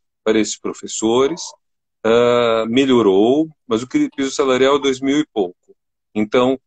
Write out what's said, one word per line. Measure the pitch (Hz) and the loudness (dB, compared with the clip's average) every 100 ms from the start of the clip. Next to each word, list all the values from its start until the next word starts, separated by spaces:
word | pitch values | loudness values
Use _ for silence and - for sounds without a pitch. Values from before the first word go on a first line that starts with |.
| _ _ | _ _
para | 110 110 | -2 0
esses | 104 - | -2 -6
professores. | 98 - 98 - 110 123 139 175 - - _ _ _ _ | -10 -12 -12 -6 -2 0 0 -2 -12 -18 _ _ _ _
Ah, | 110 117 120 120 120 113 113 | 0 2 2 2 0 -2 0
melhorou, | 120 135 123 101 95 110 143 160 - - | 0 2 4 4 4 2 2 -2 -8 -6
mas | 113 | -4
o | 127 | -2
que, | 147 143 - | -2 -2 -4
piso | 135 | -6
salarial | - 139 127 135 143 | -2 0 2 2 2
é | |
dois | 139 127 | 0 -2
mil | 135 147 | -2 -2
e | 151 | -2
pouco. | 110 90 - _ _ _ _ _ | -4 -4 -6 _ _ _ _ _
Então, | 107 107 127 127 131 | -6 -2 0 0 -2